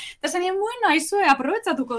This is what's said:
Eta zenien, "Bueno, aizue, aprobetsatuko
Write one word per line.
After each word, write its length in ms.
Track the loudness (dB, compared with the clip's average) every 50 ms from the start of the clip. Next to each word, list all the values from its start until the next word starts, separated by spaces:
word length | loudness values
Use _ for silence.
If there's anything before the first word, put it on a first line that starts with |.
| -12 -14 -10 _
Eta 80 | -4 -2
zenien, 260 | -2 0 0 0 0
"Bueno, 340 | -2 -2 -4 -2 0 2 2
aizue, 340 | 2 2 2 0 0 2 4
aprobetsatuko 720 | 4 4 2 2 -2 -2 -2 0 -2 -2 -2 -2 -4 -4